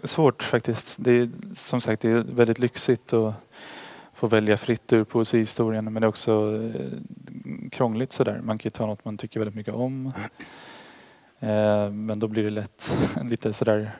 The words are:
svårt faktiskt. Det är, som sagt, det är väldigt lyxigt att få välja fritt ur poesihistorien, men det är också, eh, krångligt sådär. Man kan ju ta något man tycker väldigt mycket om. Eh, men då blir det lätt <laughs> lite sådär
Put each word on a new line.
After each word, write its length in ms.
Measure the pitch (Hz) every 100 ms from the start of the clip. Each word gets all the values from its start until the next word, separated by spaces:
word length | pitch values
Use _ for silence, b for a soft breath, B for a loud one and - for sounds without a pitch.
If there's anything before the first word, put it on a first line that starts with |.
| -
svårt 360 | - 143 -
faktiskt. 520 | - 117 - 113 - -
Det 120 | 123
är, 180 | 120 120 - 101 92
som 260 | - 123
sagt, 200 | 113 107
det 80 | 117
är 140 | 117
väldigt 360 | 120 123 113 113
lyxigt 540 | 123 - - 120 -
att 200 | 113 110 107 - B B B B B B
få 140 | - 113
välja 300 | 110 107 101
fritt 360 | - 113 -
ur 100 | 117
poesihistorien, 840 | 107 117 113 117 110 - 113 110 110
men 80 | 110
det 40 | 110
är 40 |
också, 520 | - - 107 107 107 113 -
eh, 160 | - - - - - - - - -
krångligt 420 | - 120 110 135
sådär. 260 | - 117 104
Man 140 | 110 110
kan 120 | 110
ju 20 |
ta 140 | - 110
något 200 | 104 110
man 120 | 104
tycker 220 | 110 113
väldigt 160 | 107 107
mycket 180 | 104
om. 400 | 113 131 135 131 104 110 - B B B B B B B B B B
Eh, 500 | 110 107 107 104 104
men 280 | 104 110 104
då 80 | 110
blir 160 | 107
det 60 | 104
lätt 480 | 107 104 - - - -
<laughs> 120 | -
lite 300 | 127 117 110
sådär 380 | 104 113 107 107